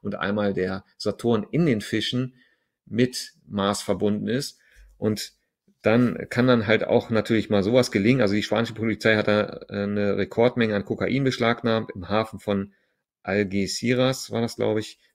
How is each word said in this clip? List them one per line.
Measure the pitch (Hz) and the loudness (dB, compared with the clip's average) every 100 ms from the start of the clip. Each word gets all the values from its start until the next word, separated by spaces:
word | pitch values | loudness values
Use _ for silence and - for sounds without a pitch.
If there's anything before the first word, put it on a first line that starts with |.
und | 104 98 | -10 -6
einmal | 95 104 101 | -2 0 0
der | 95 92 95 - _ | 0 -2 -4 -10 _
Saturn | 107 - 117 113 101 | -6 -2 0 0 0
in | 143 170 | 0 2
den | 107 | 0
Fischen | - 110 - 127 131 - _ _ _ _ _ | -2 -4 -2 -4 -6 -10 _ _ _ _ _
mit | 104 127 - - _ - | 0 0 -2 -14 _ -8
Mars | 101 98 104 | -2 0 0
verbunden | - 92 104 104 101 | -2 -2 0 0 -2
ist. | 123 143 - _ - - _ | -4 -6 -14 _ -20 -20 _
Und | 107 107 - _ _ _ _ _ | -4 -4 -8 _ _ _ _ _
dann | 107 117 123 - - | 2 4 2 -2 -4
kann | 120 127 | 0 4
dann | 120 110 | 4 4
halt | 107 | 2
auch | - 120 - | 4 0 2
natürlich | 110 - 113 101 | -2 2 0 2
mal | 104 | 2
sowas | 95 127 123 | 4 4 4
gelingen. | 107 104 131 | 2 2 4
Also | 104 | 2
die | 104 | 0
spanische | - 107 117 | 0 -2 -2
Polizei | 110 113 104 113 107 | -4 -4 0 2 2
hat | 104 | 4
da, | 104 - - - | 2 0 -6 -10
äh, | 101 | -6
eine | 101 104 101 98 | -4 -2 0 0
Rekordmenge | 92 - 123 123 113 104 | -2 2 2 4 0 0
an | |
Kokain | - 117 92 131 | -2 -4 0 0
beschlagnahmt | 131 127 117 117 117 113 110 | 0 0 0 0 0 -2 -2
im | 95 87 | -10 -2
Hafen | 107 110 98 | -2 -2 -6
von | - 101 98 _ _ _ _ _ | -2 -2 -4 _ _ _ _ _
Algeciras, | - 101 101 98 92 - 117 123 127 131 - | -2 0 0 -2 -4 -4 -2 0 0 -2 -6
war | 113 | -4
das, | 117 - | -4 -2
glaub | 107 110 | -2 -2
ich, | 104 - _ | -6 -14 _